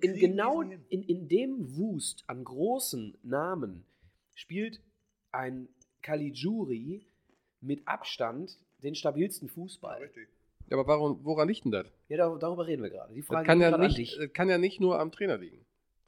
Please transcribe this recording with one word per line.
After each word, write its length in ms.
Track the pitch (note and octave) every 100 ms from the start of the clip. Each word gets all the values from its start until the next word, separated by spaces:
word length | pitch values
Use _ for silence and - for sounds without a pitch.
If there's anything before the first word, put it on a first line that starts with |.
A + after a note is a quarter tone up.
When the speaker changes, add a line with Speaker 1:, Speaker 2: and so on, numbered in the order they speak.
Speaker 1:
in 80 | F3+
Speaker 2:
kriegen 20 |
die 60 | F#3+
Speaker 1:
genau 420 | F3+ F#3+ A3 D#4
Speaker 2:
sie 60 | D#4
hin? 160 | F#3 C#3
Speaker 1:
in, 140 | F#3
in 240 | G3 F3 D#3+
dem 480 | F3 C4+ C4+ D3 C3+
Wust 460 | A3 E3+ - - -
an 160 | B2+ A#2+
großen 720 | B2+ F#3 C4 B3+ B2+ G#2+ -
Namen 600 | A#2+ C3+ E3 F#3 A#2 F2+ - _ _ _ _
spielt 480 | - - E3+ A3+ A3+ _ _ _ _ _
ein 360 | B2+ B2+ B2+ B2+ _ _ _
Caligiuri 1040 | - D3+ D3 B2 D#3 A3+ F3 A#2 C3 G3 - _ _ _ _ _
mit 260 | B2+ C#3+ -
Abstand 680 | D3+ - - A#2 A#2+ F#3 - _ _
den 140 | C#3 D3+
stabilsten 540 | D3+ C#3+ F#3+ G#3 C#3
Fußball. 480 | - F3+ - - F#2
Speaker 2:
Ja, 40 | C#3+
richtig. 240 | - A2 _ _ _ -
Speaker 3:
Ja, 80 | C3+
aber 100 | C3+
warum, 360 | D3+ D3 C#3+ C#3+
woran 240 | D#3 D3+
liegt 160 | A3 -
denn 60 |
das? 140 | G#2 F#2 _ _
Speaker 1:
Ja, 100 | D3+
dar-, 220 | E3+ D#3+
darüber 260 | D#3+ F3 E3+
reden 140 | D3
wir 60 | G#2
gerade. 240 | F#2+ A#2
Die 60 | A2
Speaker 3:
Das 80 | D3
Speaker 1:
Frage 180 | D#3+ D#3+
Speaker 3:
kann 140 | E3
Speaker 1:
geht 40 |
Speaker 3:
ja 60 | E3+
Speaker 1:
gerade 120 | D#3+
an 40 | F#3+
Speaker 3:
nicht, 80 | C#3
Speaker 1:
dich. 180 | A#2+ -
Speaker 3:
das 160 | D3+
kann 160 | - F#3
ja 80 | F3+
nicht 220 | F#3 -
nur 180 | F#3 F3
am 120 | D#3+
Trainer 260 | - G3+ A2+
liegen. 280 | F2+ - _ _ _ _